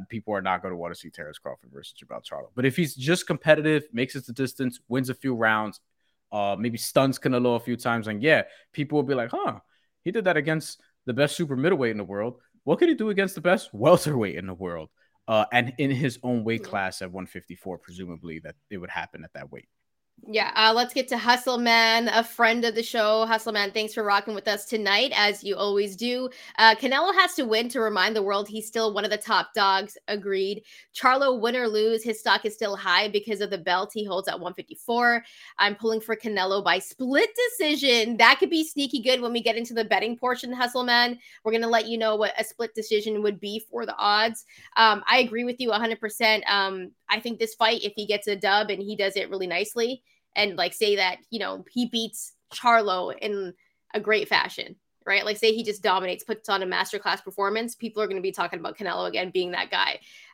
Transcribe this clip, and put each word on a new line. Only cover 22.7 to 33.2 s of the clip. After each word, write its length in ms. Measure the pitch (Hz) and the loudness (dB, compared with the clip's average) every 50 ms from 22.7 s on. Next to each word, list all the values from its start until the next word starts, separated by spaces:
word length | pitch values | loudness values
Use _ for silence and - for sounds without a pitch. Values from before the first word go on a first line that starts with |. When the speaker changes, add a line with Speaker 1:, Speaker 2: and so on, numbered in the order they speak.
| 214 | -2
Speaker 2:
the 80 | 226 226 | -2 -4
show. 420 | - - 233 214 214 220 220 226 | -2 0 0 2 4 2 2 2
Hustle 260 | 226 226 220 220 233 | 2 0 0 2 0
Man, 200 | 214 208 202 196 | 2 2 2 0
thanks 200 | 190 226 214 214 | 0 -2 -4 -2
for 120 | - 233 214 | -4 -4 0
rocking 280 | 208 202 202 208 226 214 | 2 2 2 0 -2 -6
with 120 | 196 - | -4 -2
us 180 | 226 208 - - | -2 -2 -2 -4
tonight, 460 | - 247 214 208 196 202 214 254 277 - | -4 -4 -2 2 2 4 4 2 2 2
as 280 | - 208 208 202 202 | 2 2 2 0 -2
you 140 | - 202 190 | -4 -4 -2
always 400 | - 202 202 202 202 208 202 190 | -2 -2 0 0 0 0 -2 -4
do. 340 | 180 233 247 247 254 254 254 - - - - - | -6 -4 -4 -2 -4 -4 -6 -8 -14 -20 -8 2
Uh, 200 | - 220 226 220 | 6 8 8 8
Canelo 360 | 226 277 247 262 277 330 381 370 | 6 2 0 0 2 2 4 4
has 180 | 381 370 349 - | 4 2 2 0
to 100 | - 269 | -2 0
win 240 | 220 220 220 240 240 | 2 2 0 0 0
to 100 | 240 254 | -2 -2
remind 340 | 226 214 208 196 185 214 226 | -2 0 2 2 2 2 0
the 80 | 214 | 0
world 260 | 196 196 202 202 208 208 | 0 0 0 -2 -2 -4
he's 180 | 208 214 208 | -8 -10 -10
still 280 | - - 233 220 214 202 | -6 -4 -2 -2 0 0
one 100 | 208 196 | -2 -2
of 60 | 202 | -2
the 80 | 208 208 | -2 -4
top 340 | - - 214 180 165 - - | 0 0 0 0 0 0 0
dogs. 440 | 226 196 196 190 190 202 196 - - - | 2 4 4 4 2 0 -4 -12 -12 -8
Agreed. 560 | - 208 202 185 202 196 190 196 196 208 214 - - - - - _ - | -6 -6 -4 -4 -2 -2 0 -2 -2 -4 -6 -10 -16 -20 -20 -20 _ -6
Charlo, 440 | - - 254 262 269 277 269 254 233 | 0 2 4 4 4 4 2 2 2
win 180 | 208 233 240 | 0 0 0
or 100 | 254 247 | 0 -2
lose, 380 | 226 214 214 214 226 226 220 226 | 0 0 2 2 2 2 0 -2
his 160 | 240 214 - | -4 -6 -2
stock 260 | - 233 196 214 - | 0 2 2 2 0
is 80 | 214 208 | -4 -4
still 220 | - 226 202 196 | -4 -4 -4 -4
high 320 | 190 190 190 175 185 214 214 | -4 0 2 2 2 2 2
because 320 | 202 208 | -2 -2